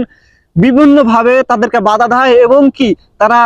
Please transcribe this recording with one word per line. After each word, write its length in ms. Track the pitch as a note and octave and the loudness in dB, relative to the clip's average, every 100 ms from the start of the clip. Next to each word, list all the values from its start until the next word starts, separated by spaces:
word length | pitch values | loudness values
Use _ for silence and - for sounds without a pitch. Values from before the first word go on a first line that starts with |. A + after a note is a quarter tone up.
| B3 _ _ _ _ E3 | -4 _ _ _ _ -2
বিভিন্নভাবে 760 | A#3 B3+ D4 C#4+ A#3 A#3 A#3 B3+ | 0 2 2 2 2 0 0 -2
তাদেরকে 360 | C4 A#3 A3 A#3+ | -2 -4 -4 -2
বাধা 260 | G3+ A3 A#3 | -2 -2 -2
দেয় 260 | B3 C4 A#3+ | -2 0 2
এবং 180 | A#3+ C4+ C#4 | 2 2 0
কি 180 | - B3 E3+ _ - | -2 -4 -4 _ -6
তারা 220 | G#3+ A#3+ | -2 0